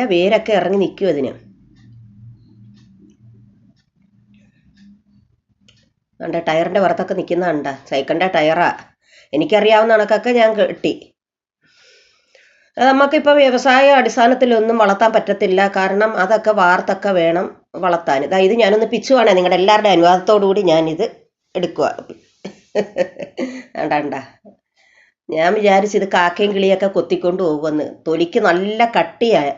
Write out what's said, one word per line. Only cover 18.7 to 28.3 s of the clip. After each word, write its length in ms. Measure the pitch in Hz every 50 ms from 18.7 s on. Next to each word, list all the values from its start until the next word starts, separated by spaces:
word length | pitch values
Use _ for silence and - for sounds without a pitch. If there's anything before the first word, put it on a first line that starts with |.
| 208 220 220 208
പിച്ചുവാണേ, 460 | 233 226 - - 269 254 226 220 190
നിങ്ങളുടെ 240 | 185 180 180 185 175
എല്ലാവരുടെ 300 | 180 202 214 208 208 208
അനുവാദത്തോടു 540 | 190 170 170 175 180 185 180 - 214 208 196
കൂടി 180 | 196 190 208 202
ഞാനിത് 420 | 175 156 160 165 160 156 160 208 247 - - _ _ _ _ _ _ -
എടുക്കുക. 340 | 185 180 165 - - 147 117 - - - - - - _ _ _ _ - - - _ _ _ _ 208 208 202 - - 185 185 - - 196 - _ - 254 254 254 262 - - -
കണ്ട, 200 | - 147 156 156
കണ്ട. 220 | 147 147 147 143 135 - - _ _ _ - _ _ _ _ _ _ _ _ _ _ _ _ _ _ _ -
ഞാൻ 200 | - 156 160 175 202
വിചാരിച്ചത് 520 | 220 208 202 190 196 196 208 202 208 190 196
കാക്കയും 420 | - 185 175 175 175 - 208 202 202
കിളിയൊക്കെ 360 | 196 196 190 190 185 202 196
കൊത്തിക്കൊണ്ട് 520 | 196 180 165 - 190 175 - 175 185 185 190
പോകുമെന്ന്. 440 | 165 151 147 151 156 151 151 147 - - - _
തൊലിക്ക് 380 | 165 160 165 170 170